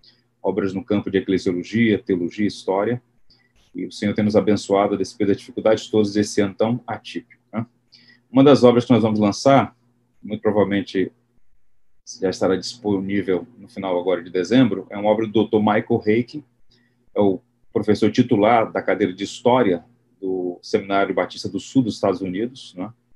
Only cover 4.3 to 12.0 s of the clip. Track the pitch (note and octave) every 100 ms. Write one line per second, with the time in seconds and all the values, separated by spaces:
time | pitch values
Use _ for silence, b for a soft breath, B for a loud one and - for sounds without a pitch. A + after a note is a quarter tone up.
4.3 | G#2 F#2 G#2 - G2 G2+ G2 F#2+ - G2+
5.3 | G2 - - G#2+ A2 - A2 G#2 G#2 G#2
6.3 | - G2+ F#2+ A2 B2 - G#2 - F2 -
7.3 | _ _ G#2+ A2+ _ _ b b b _
8.3 | B2 C#3 B2+ A#2+ A#2 A#2+ A#2 A2 G#2+ G#2
9.3 | G2+ C3+ C3+ G2+ - _ _ _ _ G2+
10.3 | G#2+ G#2+ G#2 G2 G2+ F#2 F#2+ F2+ - _
11.3 | _ - - - _ _ _